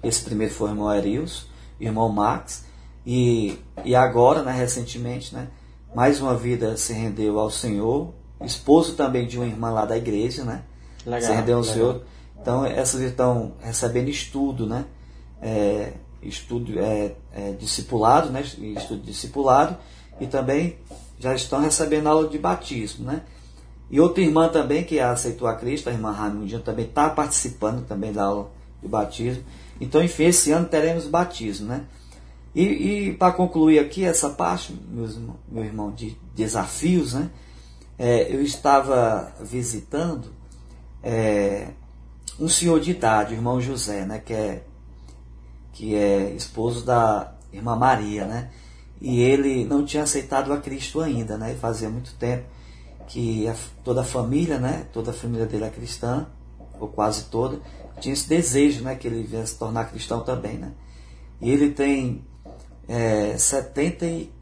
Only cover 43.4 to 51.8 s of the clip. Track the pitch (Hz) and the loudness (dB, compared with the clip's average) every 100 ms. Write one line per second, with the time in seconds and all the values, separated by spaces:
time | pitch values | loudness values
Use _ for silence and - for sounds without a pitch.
43.4 | 120 127 123 131 104 101 95 110 - 110 | -2 -2 -2 -4 -6 -6 -6 -8 -6 -4
44.4 | 107 101 - - - - - - - - | -4 -6 -12 -20 -20 -20 -20 -20 -20 -20
45.4 | - - - - 110 104 101 98 98 - | -20 -20 -20 -10 -2 2 4 4 0 -6
46.4 | - - 117 120 120 120 113 104 - - | -10 -2 -2 -2 2 4 4 2 -2 -14
47.4 | - 95 113 113 127 127 104 104 101 113 | -18 -10 -4 2 4 4 0 -4 -4 -6
48.4 | 123 - - - - - 127 123 123 139 | -8 -14 -20 -20 -20 -12 -2 4 6 6
49.4 | 139 131 107 143 143 151 151 143 131 135 | 4 2 0 0 0 -2 0 -2 0 -2
50.4 | 135 143 139 135 - 151 160 120 110 107 | 0 -2 -4 -8 -6 -4 -2 -2 -4 -6
51.4 | 110 - 117 110 | -6 -4 -4 -4